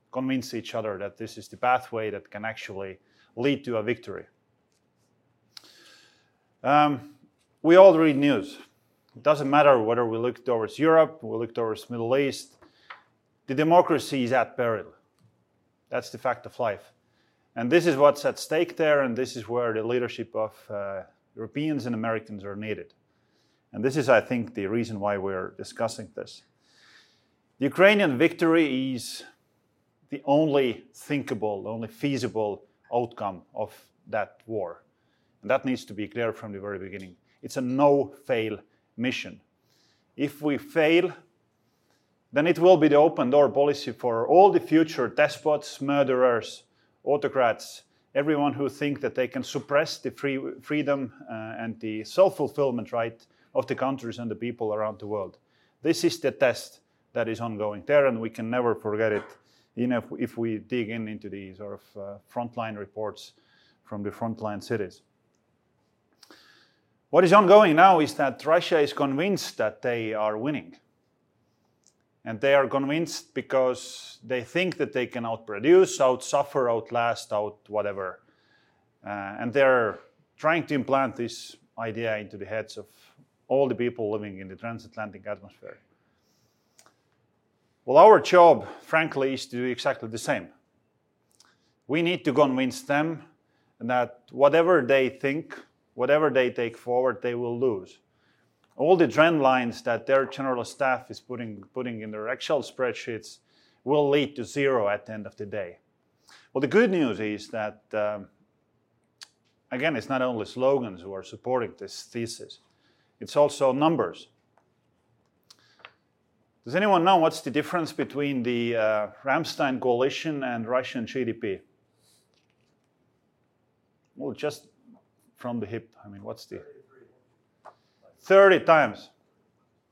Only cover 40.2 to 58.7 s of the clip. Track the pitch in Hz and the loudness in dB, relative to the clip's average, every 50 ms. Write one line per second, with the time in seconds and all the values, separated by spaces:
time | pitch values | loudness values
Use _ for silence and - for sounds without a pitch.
40.2 | 147 139 - - 151 151 139 - - - - 165 151 156 165 180 185 170 - - | -6 -6 -6 -4 -4 -2 -2 -4 -6 -4 -2 0 2 4 4 4 2 0 -6 -10
41.2 | _ _ _ _ _ _ _ _ _ _ _ _ _ _ _ _ _ _ _ _ | _ _ _ _ _ _ _ _ _ _ _ _ _ _ _ _ _ _ _ _
42.2 | _ _ 120 143 151 175 170 165 170 185 185 151 156 147 143 147 151 - 156 165 | _ _ -2 0 2 2 2 6 8 8 8 8 6 6 6 6 6 4 4 0
43.2 | 127 123 139 147 143 123 - 139 143 147 143 143 - 127 113 - - 120 113 113 | 0 2 4 4 4 4 4 2 2 2 0 -2 -6 -10 -10 -6 -4 -2 -2 -2
44.2 | 117 - 156 180 202 196 180 165 - - 151 160 160 156 - - 123 110 - 151 | 0 4 6 8 8 8 6 4 0 2 2 2 2 2 -2 -4 -4 -2 0 0
45.2 | 151 147 - - - 156 151 - - - - - 139 143 143 143 135 127 127 127 | 0 0 0 -2 -2 -2 -2 -2 -4 -10 -12 -8 -4 -2 2 2 2 2 2 4
46.2 | 127 123 120 110 104 - - - _ _ _ _ _ _ _ _ - 131 143 147 | 4 4 2 2 -4 -8 -16 -18 _ _ _ _ _ _ _ _ -4 -2 -2 -2
47.2 | 143 127 135 131 123 113 107 - - - - - _ _ _ _ _ _ - 139 | -2 -4 0 2 2 2 0 -2 -8 -18 -20 -20 _ _ _ _ _ _ -4 -2
48.2 | 147 156 151 143 143 143 120 131 139 135 143 - 151 143 139 - 131 117 - 131 | 0 0 0 0 0 -2 -2 -2 -6 -6 -6 -4 -4 -4 -4 -4 -6 -6 -4 -4
49.2 | 127 120 - 131 120 - - - - - 143 147 160 - - - - 127 - - | -6 -4 -6 -10 -10 -8 -8 -10 -6 0 0 0 0 0 -6 -10 -10 -10 -8 -6
50.2 | - 139 135 135 135 135 - - - - 151 151 139 143 143 139 131 117 - - | -6 -6 -4 -4 -8 -10 -12 -12 -8 -6 -4 -4 -2 -2 -2 -4 -4 -10 -12 -16
51.2 | - 120 113 110 110 113 113 - 113 113 110 110 113 110 107 107 107 - - 185 | -18 -16 -14 -12 -12 -12 -12 -10 -10 -10 -10 -10 -10 -10 -8 -10 -10 -10 -8 -8
52.2 | 190 185 190 - 143 120 - 147 143 131 120 120 101 - 120 117 117 117 113 _ | -8 -6 -6 -6 -8 -6 -4 -4 -4 -4 -4 -8 -10 -8 -8 -6 -6 -8 -10 _
53.2 | _ _ _ _ _ _ - 131 117 - 135 - 131 135 139 131 117 117 104 120 | _ _ _ _ _ _ -6 -6 -6 -6 -6 -6 -4 -6 -6 -8 -10 -12 -12 -10
54.2 | 117 113 107 - 120 120 120 - 113 107 104 107 107 107 101 95 107 101 107 104 | -10 -10 -8 -8 -8 -10 -8 -6 -6 -6 -4 -4 -6 -6 -8 -10 -12 -8 -8 -8
55.2 | 95 90 - _ _ _ _ _ _ _ _ _ - 160 160 - 175 165 - - | -8 -10 -14 _ _ _ _ _ _ _ _ _ -2 -2 -2 0 0 -2 -2 -2
56.2 | - 131 - - 135 120 110 - - - - _ _ _ _ _ _ _ - 120 | -4 -4 -2 0 0 0 0 -2 -8 -18 -20 _ _ _ _ _ _ _ -6 -4
57.2 | 113 113 110 107 117 117 110 101 107 104 104 98 - 143 143 147 139 131 117 113 | -4 -4 -4 -6 -6 -8 -6 -6 -6 -6 -6 -6 -2 2 4 4 4 4 0 -2
58.2 | 113 113 - 120 113 113 123 127 120 117 | -6 -8 -8 -8 -8 -4 -2 0 0 0